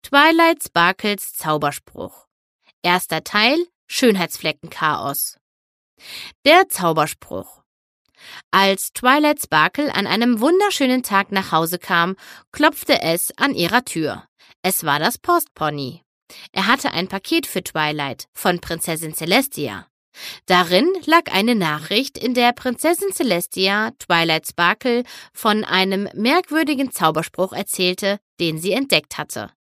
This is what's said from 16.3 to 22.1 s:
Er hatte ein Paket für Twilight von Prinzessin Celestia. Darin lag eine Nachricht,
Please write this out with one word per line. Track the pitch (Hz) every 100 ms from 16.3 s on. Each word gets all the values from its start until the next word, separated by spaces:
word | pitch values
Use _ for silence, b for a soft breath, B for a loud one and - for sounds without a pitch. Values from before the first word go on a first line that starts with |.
| B B
Er | - 190
hatte | 262 -
ein | - 185
Paket | 196 - 330 -
für | -
Twilight | 175 165 151 151 143 120 -
von | - 202 175
Prinzessin | - 165 - 160 160
Celestia. | 156 160 202 269 - 139 98 92 _ _ B B B -
Darin | 180 175 180 302 381
lag | 302 320 339
eine | 190 214
Nachricht, | 233 170 151 156 208 269